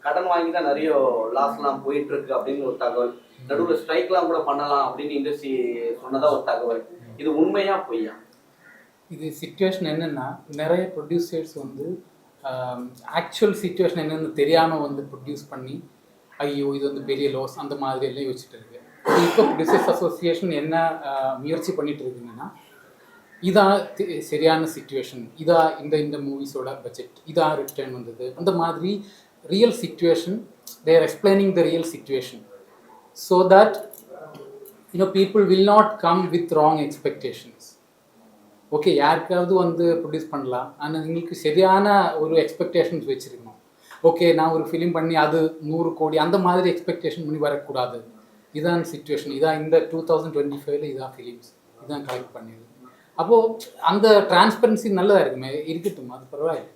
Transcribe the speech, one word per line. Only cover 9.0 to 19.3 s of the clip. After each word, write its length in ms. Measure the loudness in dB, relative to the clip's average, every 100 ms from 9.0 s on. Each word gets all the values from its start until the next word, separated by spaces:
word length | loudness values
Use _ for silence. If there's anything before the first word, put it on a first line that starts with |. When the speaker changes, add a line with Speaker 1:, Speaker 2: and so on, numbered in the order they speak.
| _
Speaker 2:
இது 240 | -12 -12 -10
சிட்யுவேஷன் 460 | -14 -2 -2 0 -4
என்னன்னா, 520 | -2 -4 -6 -8 -10 -14
நிறைய 460 | -6 0 0 0 -8
ப்ரொடியூசர்ஸ் 560 | -4 -2 -2 -6 -8
வந்து, 500 | -12 -14 -12 -10 -10 -12 _ _ _
ஆம், 480 | -10 -6 -6 -8 -12 -16 -8
ஆக்சுவல் 400 | -6 -6 0 0 0
சிட்யுவேஷன் 400 | -6 -2 -2 0
என்னன்னு 300 | -6 -6 -6
தெரியாம 460 | -2 2 4 4 0
வந்து 240 | -4 -8
ப்ரொடியூஸ் 480 | -10 -14 -12 -12 -12
பண்ணி, 320 | -16 -12 -14 -16 _ _ _ _ _
"ஐயோ, 340 | -6 -2 -2
இது 120 | -2 -4
வந்து 160 | -6
பெரிய 280 | -6 -2 -2
லாஸ்" 280 | -2 -6 -10
அந்த 160 | -10 -6
மாதிரி 300 | -4 -4 -4
எல்லாம் 260 | -4 -8
யோசிச்சுட்டு 220 | -8 -12
இருக்கு. 260 | -20 -20 -20 -20 _
இப்போ 380 | 2 4 4